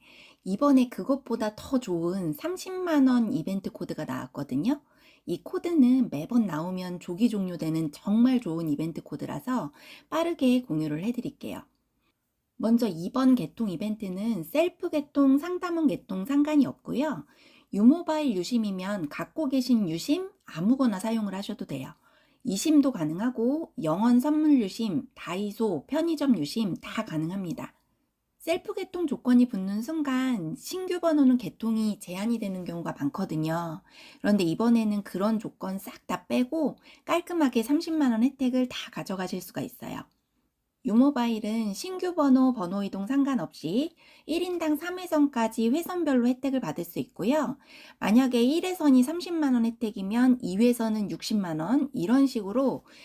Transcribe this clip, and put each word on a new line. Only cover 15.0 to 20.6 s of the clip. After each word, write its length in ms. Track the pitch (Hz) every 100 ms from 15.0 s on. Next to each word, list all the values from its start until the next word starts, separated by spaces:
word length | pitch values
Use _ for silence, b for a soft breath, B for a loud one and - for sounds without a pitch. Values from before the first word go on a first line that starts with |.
| 294 277 269 277
상담원 480 | 339 359 359 330 302
개통 360 | 170 - 185
상관이 420 | 190 285 294 302 160
없고요. 600 | - - 220 311 175 - b b b b
유모바일 600 | 190 226 330 330 311 294
유심이면 760 | 185 175 240 208 190 185 208 165
갖고 400 | - 170 - 294
계신 400 | 269 254 233 185
유심 400 | 165 - 320 381 - -
아무거나 540 | 156